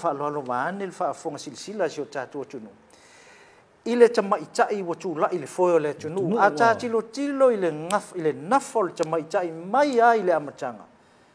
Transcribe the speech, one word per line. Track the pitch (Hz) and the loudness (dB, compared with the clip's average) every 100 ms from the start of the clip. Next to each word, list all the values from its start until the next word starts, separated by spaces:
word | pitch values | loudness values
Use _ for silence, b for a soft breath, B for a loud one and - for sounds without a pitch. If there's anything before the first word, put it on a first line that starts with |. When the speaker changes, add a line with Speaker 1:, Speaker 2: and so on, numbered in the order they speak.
Speaker 1:
wha | 170 | -4
aloalo | 139 147 147 | -2 -4 -4
vaane | 127 123 147 190 190 | -4 -2 -2 -4 -8
le | - | -6
wha | 165 | -6
afonga | 135 165 143 | -6 -8 -10
silisila | - 123 - 214 165 | -12 -14 -10 -4 -4
si | 147 | -4
o | 139 | -10
tātou | 143 123 147 127 | -10 -10 -10 -12
atunu. | 131 107 101 _ b b b b b b b b _ - | -12 -16 -20 _ b b b b b b b b _ -2
I | 240 | 6
le | 233 | 6
tamaitai | 233 196 196 151 - 240 208 | 6 0 -2 -2 0 0 0
ua | 175 160 | -4 -6
tūlai | 190 156 208 180 | -6 -2 -2 -2
le | 135 | -6
foe | - 180 | 0 4
o | 165 | 4
le | 147 | 2
atunu. | 143 151 175 | -4 -6 -4
Speaker 2:
Atunu, | 180 220 | 0 2
Speaker 1:
A | - | 2
Speaker 2:
wow. | - | 4
Speaker 1:
tā | 233 220 | 2 2
tilo | 247 226 | 0 -2
tilo | 220 - 285 269 262 | -4 -4 -4 4 4
i | 220 | 4
le | 180 | 0
ngaf-, | 151 165 202 196 185 | -2 -2 -4 -4 -4
i | |
le | 156 | -2
nafa | 131 180 269 - 226 | -2 0 0 0 0
o | |
le | 185 | 0
tamaitai | - 170 165 156 196 180 | -2 -2 -2 -2 -2 -4
mai | 160 175 240 294 240 | -6 -2 2 2 4
ai | 233 226 | 6 6
le | 180 | 2
amatanga. | 160 147 - 135 110 87 _ b b b | 0 -2 -8 -10 -10 -16 _ b b b